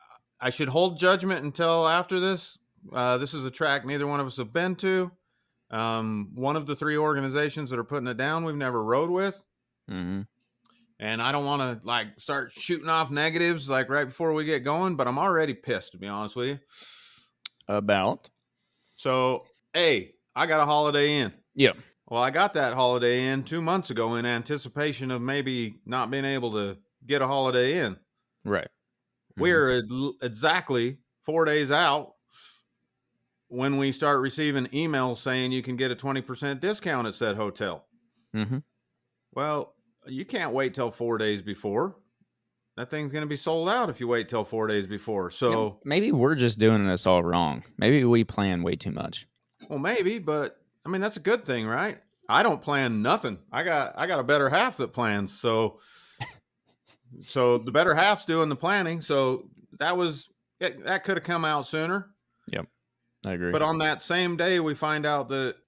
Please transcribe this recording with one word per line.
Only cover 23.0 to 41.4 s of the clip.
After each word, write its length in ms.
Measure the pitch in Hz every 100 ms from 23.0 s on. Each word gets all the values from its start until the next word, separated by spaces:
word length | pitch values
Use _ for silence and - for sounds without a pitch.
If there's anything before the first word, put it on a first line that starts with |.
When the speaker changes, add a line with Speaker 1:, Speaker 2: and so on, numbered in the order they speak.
| 120 123 131
Speaker 1:
Inn 140 | 135
two 180 | 127 165
months 280 | 165 190 -
ago 240 | 117 113 117
in 100 | 120
anticipation 840 | 120 117 147 127 147 151 123 131
of 120 | 127
maybe 580 | 123 139 131 127 113 - -
not 240 | 127 117
being 160 | 139 139
able 260 | 135 120
to 240 | 107 101 92 _ _ 120
get 160 | 143
a 40 | 131
Holiday 520 | 139 131 127 127 170
Inn. 180 | 117 92 _ _ _ _
Speaker 2:
Right. 240 | 104 95 - _ _ _ _ _ _
Mm-hmm. 80 | -
Speaker 1:
We're 360 | 170 165 135 127
ad-, 340 | 110 127 139 -
exactly 760 | 127 110 151 175 175 127 120 139 _ _
four 220 | - 160 160
days 240 | 151 139
out 420 | 147 170 147 - _ _ - - _ _ _ _ _ _ _ _ _ _
when 280 | 123 139 139
we 140 | 139
start 280 | 135 147 139
receiving 460 | 131 151 151 139 127
emails 520 | 143 160 143 127 117
saying 340 | 135 127 127
you 100 | 131
can 140 | 123 123
get 140 | 131
a 40 |
twenty 260 | 120 139 135
percent 400 | 127 127 143 135
discount 460 | 180 208 180 135 113
at 80 |
said 220 | - 110 104
hotel. 500 | 104 - 101 85 - _ _ _ _
Speaker 2:
Mm-hmm. 240 | 110 107 131 - _ _ _ _ _ _
Speaker 1:
Well, 420 | - 151 147 - _ _ _ -
you 180 | 131
can't 280 | - 247 160
wait 220 | 127 131
till 160 | 135 120
four 280 | - 117 113
days 220 | 107 104